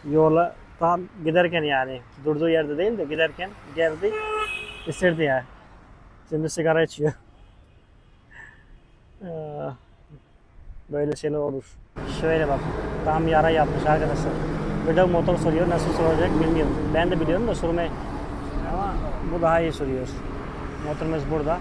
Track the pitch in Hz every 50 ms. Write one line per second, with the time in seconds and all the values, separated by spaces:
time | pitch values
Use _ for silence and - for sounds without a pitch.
0 | - 147 147 156 160 160 156 165 175 175 - - - - - - 170 170 175 180
1 | 180 - - 196 156 160 160 180 175 170 170 170 151 147 139 131 131 131 131 123
2 | 117 - - 147 135 151 151 147 165 165 160 160 156 147 147 151 185 214 233 202
3 | 160 143 156 156 160 156 143 165 180 196 208 - - 143 143 160 165 160 - -
4 | 392 427 427 427 427 440 427 427 427 415 415 415 427 - - - - 165 - -
5 | 185 180 165 160 160 143 131 131 123 - - - - - - - - - - -
6 | - - - - - - 160 151 156 156 - 175 151 160 160 160 165 156 - -
7 | 147 151 - - - - - - - - - - - _ _ - _ _ _ -
8 | _ - - - _ _ - - - - - - - - - - - _ - -
9 | - - - - 196 180 165 160 156 151 147 147 147 147 127 - - - - _
10 | - _ 151 127 _ _ _ - - _ - - - - - - - - 143 147
11 | 147 147 147 - - 151 151 151 147 147 135 135 - - - - - - _ -
12 | - - - - - 160 160 160 156 143 139 131 - - - - - - - -
13 | - 156 156 160 160 165 160 156 156 165 165 160 147 147 - - - 151 151 156
14 | 151 147 - - - - - - - - - - - - - - - 165 160 170
15 | 185 180 175 170 160 190 175 165 156 165 156 160 180 175 175 165 160 165 156 170
16 | 165 160 160 160 170 165 156 156 156 160 165 156 151 139 - - - 147 151 160
17 | 170 170 180 165 160 151 170 196 233 226 185 - 180 170 170 170 170 160 139 -
18 | - - - - - - - - - - - - - - - 180 202 202 - -
19 | 202 - - - - 180 170 175 165 160 165 170 170 160 143 - 147 131 131 127
20 | 127 127 - - - - - - - - - - - - - - - 143 151 -
21 | 160 160 160 156 135 139 156 156 147 151 165 175